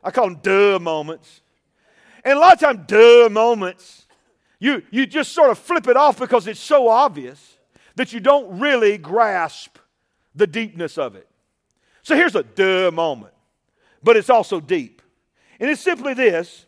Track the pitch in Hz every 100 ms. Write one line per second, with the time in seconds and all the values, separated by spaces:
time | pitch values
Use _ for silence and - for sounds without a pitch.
0 | - 247 208 165 190 190 202 190 170 156
1 | 151 160 _ _ _ _ _ _ _ _
2 | _ _ 262 277 349 349 302 220 151 208
3 | 233 240 233 214 233 226 185 185 - -
4 | _ _ _ _ _ _ 240 254 _ 220
5 | 262 302 277 339 285 214 - 349 233 247
6 | 294 - 254 247 190 208 - 294 233 226
7 | 285 147 123 143 _ _ _ _ _ -
8 | 254 233 214 285 208 185 285 254 208 202
9 | 151 208 220 185 160 - - _ _ _
10 | _ _ _ 143 202 196 220 165 165 -
11 | 131 98 _ _ _ _ _ _ _ _
12 | - 302 339 202 - - 190 185 185 160
13 | 165 127 95 _ _ _ _ _ _ _
14 | 220 226 226 240 - 185 143 175 117 _
15 | _ _ _ _ _ _ 254 302 - 302
16 | 277 254 240 170 175 -